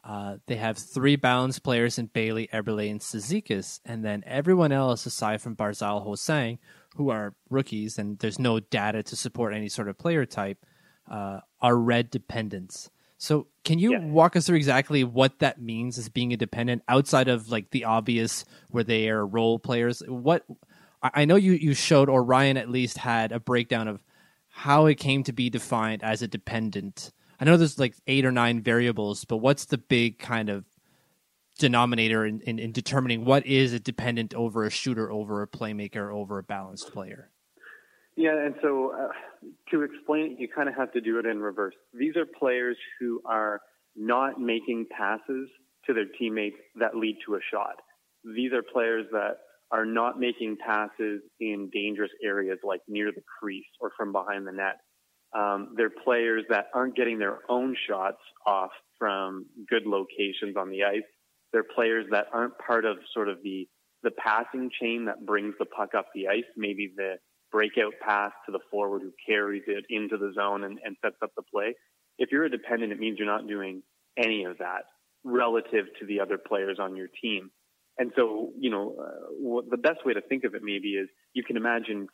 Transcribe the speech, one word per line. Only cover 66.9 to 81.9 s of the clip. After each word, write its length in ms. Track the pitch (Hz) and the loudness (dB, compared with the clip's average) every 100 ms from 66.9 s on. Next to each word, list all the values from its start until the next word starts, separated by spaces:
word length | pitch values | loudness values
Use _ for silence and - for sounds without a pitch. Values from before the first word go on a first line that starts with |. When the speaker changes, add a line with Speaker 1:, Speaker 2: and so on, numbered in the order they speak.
| 95 | -6
Speaker 2:
the 180 | 98 92 _ _ _ | -6 -8 _ _ _
breakout 400 | 107 107 123 107 - | -2 0 0 -2 -2
pass 280 | 110 104 101 - - | -2 0 0 -6 -10
to 60 | |
the 80 | 95 - | -10 -6
forward 320 | 104 101 101 | -4 -2 -4
who 100 | 95 - - | -8 -12 -2
carries 360 | 107 104 101 98 | 0 0 -4 -4
it 180 | 101 - | -6 -4
into 280 | 110 104 107 | -6 -4 -4
the 160 | 101 | -6
zone 280 | 95 101 101 | -4 -4 -4
and, 140 | 98 107 | -6 -10
and 120 | 113 95 | -14 -6
sets 140 | 107 - | -8 -6
up 80 | 107 - | -10 -10
the 60 | |
play. 320 | - 107 104 123 _ _ _ - | -6 -4 -4 -6 _ _ _ -6
If 120 | 131 | -2
you're 140 | 139 | 0
a 60 | 160 | 0
dependent, 420 | 120 - 117 110 | -2 -4 -4 -4
it 60 | 101 | -4
means 180 | 110 101 | -6 -4
you're 80 | 104 | -2
not 220 | 104 - | -4 -4
doing 340 | 104 95 95 - _ _ - | -8 -8 -12 -18 _ _ -4
any 280 | 113 107 | -2 -2
of 140 | 92 87 | -6 -8
that 240 | 90 95 - _ _ _ | -8 -8 -10 _ _ _
relative 640 | 131 123 120 113 - 113 92 - | -2 0 2 0 0 -2 -4 -8
to 60 | 101 | -6
the 140 | 101 | -4
other 180 | 98 98 | -2 -4
players 400 | - 104 98 95 | -4 -4 -4 -4
on 140 | 95 95 | -6 -8
your 120 | 92 - | -12 -8
team. 280 | 117 101 95 _ _ _ _ - | -6 -6 -8 _ _ _ _ -6
And 140 | 123 135 | -4 0
so, 340 | 117 107 - - | 0 0 -6 -4
you 120 | 131 | -2
know, 240 | 101 104 - | -2 -6 -8
uh, 260 | 76 78 82 - | -12 -14 -14 -8
what, 300 | 127 120 120 | -4 -4 -4
the 80 | 120 | 0
best 300 | 147 160 135 | 0 0 -2
way 80 | |
to 60 | 104 | -2
think 240 | - 135 | -2 -4
of 100 | 120 | -4
it 80 | 104 | -6
maybe 280 | 104 101 101 | -6 -6 -4
is 180 | 98 95 _ _ | -4 -6 _ _
you 80 | 127 | -8
can 140 | 117 120 | -6 -4
imagine 500 | 117 117 110 | -2 -2 -4